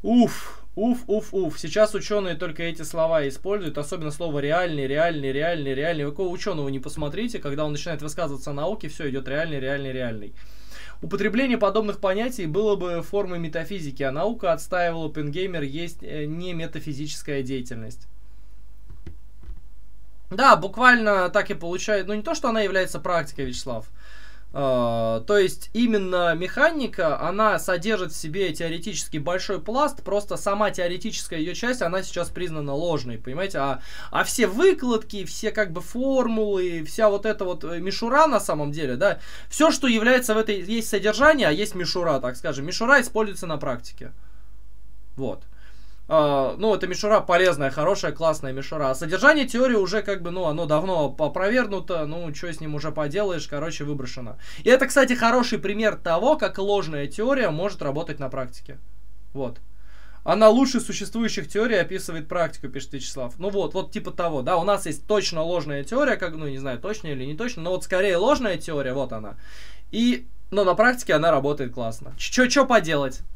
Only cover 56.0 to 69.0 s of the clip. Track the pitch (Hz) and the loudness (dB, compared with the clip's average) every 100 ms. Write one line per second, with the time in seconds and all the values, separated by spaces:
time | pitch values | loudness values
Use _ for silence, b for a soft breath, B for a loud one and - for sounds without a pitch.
56 | 180 165 233 302 196 190 196 202 160 151 | 0 2 4 4 2 -2 0 0 0 -4
57 | 143 - 226 269 208 156 196 - 147 139 | -4 -2 0 2 2 0 -2 -2 -2 -2
58 | 170 147 135 135 127 - - 135 - - | -4 -4 -4 -4 -4 -6 -8 -8 -8 -6
59 | - - - 135 127 117 - b b b | -6 -6 -6 -4 -4 -4 -6 b b b
60 | b b - 185 220 233 269 240 - 160 | b b 2 8 10 10 6 2 -2 -4
61 | 208 226 220 208 147 202 233 208 165 190 | -4 -2 0 -2 -2 0 2 2 2 -2
62 | - 165 156 180 160 - 135 143 - 139 | -4 -6 -4 -2 -2 -2 -6 -8 -8 -8
63 | - 139 123 147 185 202 156 170 190 208 | -6 -6 -6 -4 -2 -2 -2 -2 -4 -6
64 | - - 170 151 123 175 180 202 165 147 | -6 -2 0 0 2 2 4 2 0 -6
65 | - 214 - 170 160 175 147 143 139 240 | 2 2 2 -2 0 -2 -2 -4 -2 0
66 | 285 208 180 160 151 135 139 123 185 214 | 2 2 -2 -4 -6 -6 -6 -6 -6 -6
67 | 165 135 131 151 240 240 165 185 - 185 | -6 -6 -6 -4 -4 -4 -2 -2 0 0
68 | 202 175 214 285 233 170 - 151 127 131 | 2 4 4 2 2 -2 -4 -4 -2 -2